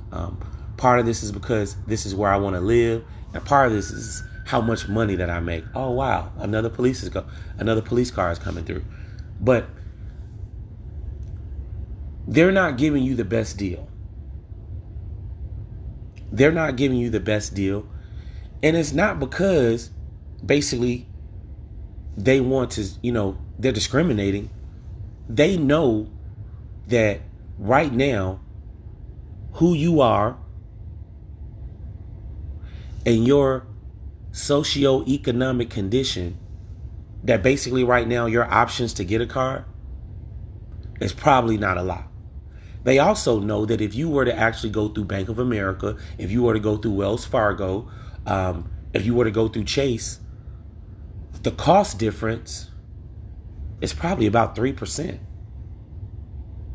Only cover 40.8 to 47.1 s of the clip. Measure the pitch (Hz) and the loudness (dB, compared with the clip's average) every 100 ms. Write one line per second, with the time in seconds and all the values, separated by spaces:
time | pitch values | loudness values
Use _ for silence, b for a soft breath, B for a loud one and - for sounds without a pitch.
40.8 | - - 101 - 151 131 117 107 101 90 | -12 -4 -4 2 6 6 6 4 2 2
41.8 | 92 87 - - - - - B B B | 0 -4 -8 -14 -14 -14 -14 B B B
42.8 | - 135 165 214 - 110 104 104 107 110 | 4 6 6 4 2 2 2 0 0 0
43.8 | 104 104 165 143 123 113 113 113 110 104 | 0 -2 0 2 2 4 2 2 -2 0
44.8 | 104 110 95 98 95 113 127 107 98 92 | 0 -2 -4 -2 -2 -2 0 0 0 -2
45.8 | 101 - B B 101 117 120 110 107 104 | -4 -4 B B -2 2 4 4 2 0
46.8 | 120 98 98 | 0 0 0